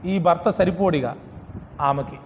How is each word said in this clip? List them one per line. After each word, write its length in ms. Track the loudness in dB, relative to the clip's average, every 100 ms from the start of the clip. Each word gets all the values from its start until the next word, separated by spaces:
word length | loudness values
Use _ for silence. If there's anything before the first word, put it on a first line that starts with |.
| 0
ఈ 140 | 2
భర్త 300 | 4 4 2
సరిపోడిగా 640 | 2 0 2 2 2 -2 -6 -16 -20 -16 -16 -16 -4
ఆమెకి 380 | 0 0 -4 -10